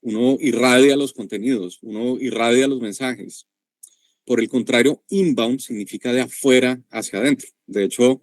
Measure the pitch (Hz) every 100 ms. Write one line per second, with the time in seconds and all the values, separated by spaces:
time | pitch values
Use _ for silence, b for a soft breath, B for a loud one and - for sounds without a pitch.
0 | 127 107 123 135 147 113 127 123 139 139
1 | 139 - 98 107 110 127 90 - 113 107
2 | 120 127 131 110 117 120 135 131 117 98
3 | 131 113 98 - - _ _ _ b b
4 | b b - 120 113 131 107 120 123 -
5 | _ 196 185 127 117 131 - 113 101 104
6 | 127 123 123 - 139 127 127 127 - 113
7 | 107 98 127 143 - _ _ 104 98 -
8 | 123 131